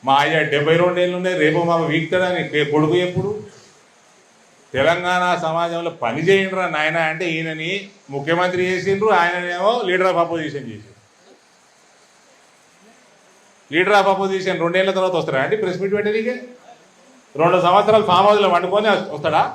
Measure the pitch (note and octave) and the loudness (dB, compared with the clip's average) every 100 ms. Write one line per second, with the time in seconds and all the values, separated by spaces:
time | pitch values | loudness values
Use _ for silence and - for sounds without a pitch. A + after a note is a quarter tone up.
0 | C3 C3+ D3+ D#3+ D3+ C#3+ D3 E3 F3+ F3 | 2 2 4 0 0 0 2 4 4 2
1 | F3+ F3+ F#3 F3+ D3+ E3 E3+ E3+ D#3+ D#3+ | 0 0 -2 2 2 2 0 0 0 -2
2 | D#3 F#3 F#3 F3+ D#3 D3 C#3+ D3 D#3 F3 | 0 0 0 -2 -2 -2 0 2 2 2
3 | F3+ F3+ G3+ G#3+ - - - _ _ _ | 0 -2 -4 -6 -12 -20 -20 _ _ _
4 | _ _ _ _ _ _ _ B2+ D3 E3+ | _ _ _ _ _ _ _ 0 0 2
5 | F3+ F3+ F3+ E3+ D#3+ E3 E3+ E3+ E3+ E3+ | 0 0 0 0 -2 -2 -2 -4 -6 -4
6 | A#2+ B2+ E3 G3 F#3+ F#3 F3+ D#3 D#3 E3 | -4 -2 2 2 2 -2 -4 0 0 0
7 | D#3+ D#3+ F3+ D#3+ D#3+ D#3 D#3 G3+ G3 - | -2 -2 -4 -4 -6 -6 -6 -6 -8 -20
8 | - C#3+ C#3+ E3+ F3+ F3+ F3+ F#3 F3 G3 | -12 -8 -2 0 0 0 -2 -2 -2 0
9 | G#3+ F#3 E3+ F3+ F3+ F3 G3 A#3+ G3 F3+ | 2 4 2 0 -4 -2 0 0 0 0
10 | F#3 E3+ E3+ E3 D3+ C#3+ A#2+ G#2 - - | 2 2 -2 -2 -6 -8 -12 -16 -18 -20
11 | _ _ _ _ _ _ _ _ _ _ | _ _ _ _ _ _ _ _ _ _
12 | _ _ _ B3 _ _ _ _ G3+ _ | _ _ _ _ _ _ _ _ -20 _
13 | _ _ _ _ _ _ _ D3 F#3+ G#3 | _ _ _ _ _ _ _ -6 0 2
14 | F#3+ F#3+ G3 F#3+ F#3 E3 E3+ F3+ G3 F#3+ | 2 0 -2 -4 -4 -4 -2 0 0 0
15 | F#3 F3 D#3+ C3 D3 G#3+ G#3+ F3+ G3 G3+ | -2 -2 -2 -2 -2 -2 -4 -4 -4 -2
16 | G#3 G#3+ A3+ B3+ - - - - _ _ | -2 -2 -4 -8 -12 -20 -20 -20 _ _
17 | _ _ _ C#3 E3 F3+ F3 F#3+ G#3 A3 | _ _ _ 0 2 4 4 4 6 4
18 | G3 F3+ G3+ G#3 G3 F3 F3+ G3+ G#3+ F#3+ | 4 4 6 4 4 2 2 0 2 0
19 | - D3 D#3+ D#3 - | -2 -4 0 0 0